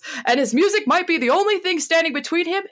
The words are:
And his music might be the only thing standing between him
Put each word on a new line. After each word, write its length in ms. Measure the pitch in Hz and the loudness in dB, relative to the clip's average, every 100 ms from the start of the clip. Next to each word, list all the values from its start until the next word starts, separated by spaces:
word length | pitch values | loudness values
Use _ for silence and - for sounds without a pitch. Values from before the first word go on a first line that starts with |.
| - 247 233 | -10 -8 0
And 140 | 254 | 0
his 140 | 247 | 2
music 320 | 233 392 415 403 | 2 2 2 2
might 220 | 330 359 | 0 0
be 100 | 330 | 0
the 140 | 240 | 2
only 260 | 330 403 392 | 2 2 0
thing 220 | 370 339 | -2 -4
standing 340 | - 330 330 | 0 0 2
between 320 | 285 285 330 330 | -2 -2 -2 -2
him 200 | 381 392 | -4 -6